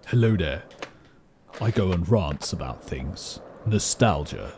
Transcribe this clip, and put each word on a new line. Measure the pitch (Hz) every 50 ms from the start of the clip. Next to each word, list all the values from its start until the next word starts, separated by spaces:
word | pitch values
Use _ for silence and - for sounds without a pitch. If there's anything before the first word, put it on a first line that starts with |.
| - -
Hello | - 120 113 113 110
there. | 92 85 73 67 80 - - - - - - - - - - _ - _ _ _ _ _ _ - -
I | 107 117
go | 113 120 101 95
on | 92 85 85
rants | 82 117 107 82 73 73 69 - -
about | - 80 71 64 58 - -
things. | - - 65 67 67 - - - - - - - - - - -
Nostalgia. | 110 107 104 - - - - 127 110 87 71 73 - - - - - -